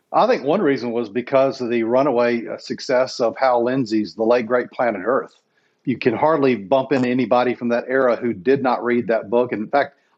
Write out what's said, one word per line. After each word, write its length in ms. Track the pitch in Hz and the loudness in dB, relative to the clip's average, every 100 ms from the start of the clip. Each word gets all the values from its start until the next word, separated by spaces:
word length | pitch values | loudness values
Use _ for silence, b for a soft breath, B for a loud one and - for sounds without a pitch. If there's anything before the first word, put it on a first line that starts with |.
| b | b
I 120 | 160 208 | 0 2
think 180 | 214 | 2
one 160 | 127 185 | 0 0
reason 320 | 170 131 120 | 2 0 -2
was 160 | 117 113 | -4 -4
because 520 | 107 120 135 135 117 | -6 0 2 2 0
of 80 | 120 | -2
the 140 | 120 | -2
runaway, 600 | 113 127 143 120 120 120 110 | 0 2 2 2 0 0 -4
uh, 120 | 110 | -10
success 600 | - 107 - 127 131 - | -10 -10 -2 0 0 0
of 160 | 117 113 | -2 0
Hal 260 | 135 123 | 2 2
Lindsey's 500 | 120 131 113 110 101 | 0 -2 0 -2 -2
The 100 | 92 | -2
Late 220 | 113 123 113 | 2 2 2
Great 240 | 123 98 | -2 -2
Planet 300 | - 123 101 | -2 -2 -2
Earth. 300 | 98 131 - _ _ _ _ _ | -2 -2 -2 _ _ _ _ _
You 120 | - 117 | -6 0
can 160 | 131 | 0
hardly 400 | 113 151 160 135 | 2 2 2 2
bump 380 | 117 95 135 135 | 0 0 0 2
into 160 | 139 123 | 0 0
anybody 460 | 123 120 123 123 | 0 2 2 2
from 140 | 113 120 | -2 -2
that 180 | 120 123 | -2 0
era 280 | 131 127 110 | 0 2 0
who 180 | 120 | -2
did 280 | 101 90 135 | -2 0 2
not 220 | 127 117 | 2 0
read 220 | 117 120 117 | 0 0 0
that 220 | 110 104 | -2 0
book. 220 | 117 123 | 0 0
And 100 | 117 | -2
in 60 | 107 | -2
fact, 260 | 143 135 _ _ | -2 -2 _ _